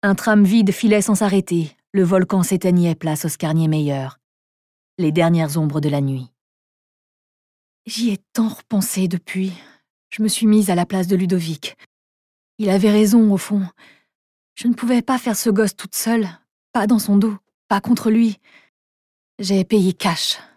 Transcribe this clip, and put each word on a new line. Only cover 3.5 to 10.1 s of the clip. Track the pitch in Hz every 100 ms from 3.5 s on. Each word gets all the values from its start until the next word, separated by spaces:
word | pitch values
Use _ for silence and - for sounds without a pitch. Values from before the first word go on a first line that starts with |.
Niemeyer. | 160 160 156 147 139 131 - _ _ _ _ _ _ _ -
Les | 160
dernières | 156 165 170 156 156
ombres | 156 147
de | 147
la | 143
nuit. | 139 135 127 _ _ _ _ _ _ _ _ _ _ _ _ _ _ _
J'y | - 220 233
ai | 196 _
tant | - 220
repensé | - _ 208 196 - 185
depuis. | 175 - 190 190 175 - _ _ _
Je | _